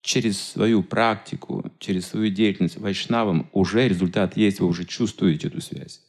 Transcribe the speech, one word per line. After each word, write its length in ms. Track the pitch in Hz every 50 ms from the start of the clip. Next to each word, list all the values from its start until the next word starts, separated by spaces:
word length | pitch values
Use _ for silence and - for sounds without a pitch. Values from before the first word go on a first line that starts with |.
через 380 | - - - 131 120 110 98 -
свою 420 | - - - - 104 113 113 104
практику, 880 | 90 - - 110 113 113 110 104 - - - - - - - - - - _
через 300 | _ - - 95 92 90
свою 220 | - - 110 110 107
деятельность 480 | 95 98 110 104 95 - 90 82 -
вайшнавам, 720 | - 104 101 95 - - - 120 117 110 101 85 80 - -
уже 380 | - 98 95 87 101 117 131 117
результат 480 | 95 87 92 87 90 107 98 90 -
есть, 240 | 107 107 104 98 -
вы 60 | 92
уже 180 | 87 85 87 90
чувствуете 640 | - - - 123 110 - - - 92 78 - - -
эту 100 | - -
связь. 420 | - - - - - - - - _